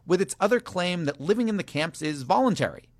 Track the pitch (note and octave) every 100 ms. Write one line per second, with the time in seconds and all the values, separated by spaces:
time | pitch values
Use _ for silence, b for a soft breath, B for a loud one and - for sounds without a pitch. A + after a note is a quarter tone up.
0 | b F3+ F#3+ - G#3 A#3+ - F#3 F3+ F3
1 | C#3+ - D3+ A3 A3+ G3+ D3+ C#3+ D#3+ -
2 | D#3 D3 B2+ A3 C4 D3+ G#2+ - -